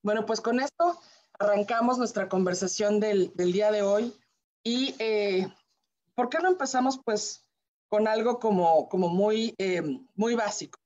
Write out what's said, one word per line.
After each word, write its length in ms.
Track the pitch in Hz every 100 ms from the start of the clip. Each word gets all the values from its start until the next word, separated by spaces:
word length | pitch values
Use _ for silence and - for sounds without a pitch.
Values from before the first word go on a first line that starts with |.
Bueno, 240 | 202 214 214
pues 140 | 220
con 180 | 233 240
esto 400 | 277 _ 339 339 - - _ -
arrancamos 580 | 208 202 202 233 240 247
nuestra 320 | 233 208 190
conversación 720 | 185 185 180 185 - 208 214
del, 320 | 214 202 180
del 180 | - 180
día 180 | 185 214
de 120 | 214
hoy. 300 | 202 202 240 - _ _ _ _
Y, 320 | 233 240 269 -
eh, 500 | 226 214 202 185 190 - _ _ _ _ _
¿por 140 | - 247
qué 100 | 320
no 80 | 359
empezamos, 520 | 370 269 254 254 262
pues, 420 | - 214 - - _ _ _ _ _
con 200 | 214 220
algo 320 | 220 220 233
como, 480 | 226 190 170 165 -
como 200 | 190 175
muy, 460 | 175 208 220 226 -
eh, 240 | 190 180 156 131 -
muy 200 | - 226
básico? 440 | 233 208 - 147 -